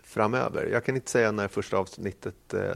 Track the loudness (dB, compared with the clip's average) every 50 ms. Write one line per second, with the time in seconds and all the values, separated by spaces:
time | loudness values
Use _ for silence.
0 | -20 -10 0 0 2 2 2 2 0 0 0 -2 -2 0 0 0 0 0 -2 -2
1 | -4 0 2 4 4 4 4 2 -2 -2 -2 -4 -4 0 0 0 0 0 -6 -8
2 | -8 -8 -8 -6 -10 -10 -10 -10 _ _ -2 -2 -2 -2 -2